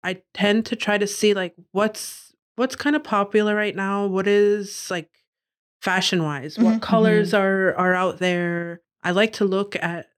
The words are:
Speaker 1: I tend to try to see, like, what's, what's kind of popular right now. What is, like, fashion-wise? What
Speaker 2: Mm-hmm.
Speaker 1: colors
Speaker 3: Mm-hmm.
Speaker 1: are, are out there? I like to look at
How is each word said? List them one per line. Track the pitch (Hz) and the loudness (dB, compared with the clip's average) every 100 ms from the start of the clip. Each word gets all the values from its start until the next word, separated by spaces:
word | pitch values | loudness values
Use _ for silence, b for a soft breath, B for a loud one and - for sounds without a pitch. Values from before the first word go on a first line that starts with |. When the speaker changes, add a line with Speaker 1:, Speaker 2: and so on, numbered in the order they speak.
Speaker 1:
I | 180 185 _ | -6 -8 _
tend | - 202 214 220 | -2 2 2 0
to | 220 | -6
try | - 208 | -2 -2
to | 202 | -2
see, | - 214 | 0 2
like, | 202 180 - - | 2 -4 -10 -8
what's, | 190 214 214 - - - _ _ - | -2 -2 -2 -14 -16 -20 _ _ -4
what's | 254 - | -4 -2
kind | 285 302 | -2 -2
of | |
popular | 302 208 202 214 208 208 | 0 -2 2 2 2 0
right | 208 196 | -2 -4
now. | 196 202 202 | -4 -2 0
What | 190 196 | 0 2
is, | 202 208 208 202 - - | 4 4 2 -4 -12 -8
like, | 180 156 _ _ _ _ _ _ _ | -8 -8 _ _ _ _ _ _ _
fashion-wise? | - 185 185 185 160 143 143 185 | -2 0 2 0 0 -4 -8 0
What | 226 | 2
Speaker 2:
Mm-hmm. | 220 | 2
Speaker 1:
colors | - 226 220 214 175 | 2 4 4 4 2
Speaker 3:
Mm-hmm. | 208 | 2
Speaker 1:
are, | 196 190 190 - | 2 2 0 2
are | 185 180 | 0 2
out | 185 - | 0 0
there? | 180 175 175 170 170 170 _ _ | -2 0 -2 -4 -6 -12 _ _
I | 175 | -2
like | 180 220 | 0 0
to | 220 202 | 0 0
look | 190 202 - | 0 -4 -4
at | 175 170 - | -6 -6 -12